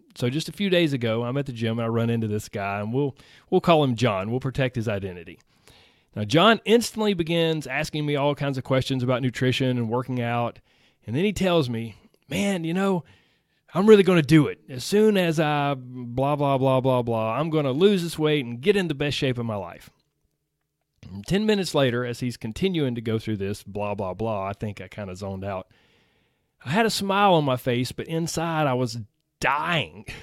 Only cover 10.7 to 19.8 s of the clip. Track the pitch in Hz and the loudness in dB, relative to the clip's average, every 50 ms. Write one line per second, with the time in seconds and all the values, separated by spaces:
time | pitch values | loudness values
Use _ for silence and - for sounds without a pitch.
10.7 | _ _ _ _ _ _ - - 110 139 185 214 196 - 190 185 175 170 143 123 | _ _ _ _ _ _ -12 -6 -4 0 0 0 0 0 0 2 2 2 2 0
11.7 | 120 113 117 113 98 - _ _ _ _ _ - 151 185 202 202 196 175 165 160 | -2 -6 -6 -8 -12 -16 _ _ _ _ _ -8 -4 -2 -2 0 -2 -2 -4 -2
12.7 | 170 185 196 196 190 175 - _ - _ _ _ _ _ _ _ _ _ _ _ | -2 0 0 0 0 -2 -4 _ -20 _ _ _ _ _ _ _ _ _ _ _
13.7 | - 165 196 220 220 202 190 185 185 170 151 120 160 156 143 101 90 - _ - | -2 2 8 10 10 10 10 8 6 4 6 8 8 6 6 6 0 -8 _ -14
14.7 | 139 127 - - 196 208 214 214 208 190 180 170 160 156 160 151 151 147 143 143 | -12 -10 -6 0 2 4 4 6 4 4 2 2 2 2 0 0 0 0 0 -2
15.7 | 143 131 127 123 123 127 123 120 120 127 135 143 151 143 143 139 139 131 131 135 | -2 -4 -8 -14 -12 -12 -10 -8 -4 -2 0 0 0 0 2 2 2 2 2 2
16.7 | 131 131 123 131 127 123 120 120 117 113 110 110 113 131 156 170 151 156 147 135 | 2 2 2 2 2 2 2 0 -2 -2 0 -2 0 -2 -2 0 0 0 0 0
17.7 | 127 147 190 208 208 185 170 170 - - 156 151 151 151 131 117 120 120 127 196 | 0 4 4 6 4 4 0 -4 -4 -2 0 0 0 0 -2 -4 -8 -4 0 0
18.7 | 202 202 185 165 151 135 147 147 135 - 151 131 123 120 117 117 110 101 92 85 | 2 2 2 -2 -4 -4 -4 -4 -2 -2 -2 -2 -2 -2 -4 -6 -6 -6 -8 -10
19.7 | 90 - | -14 -18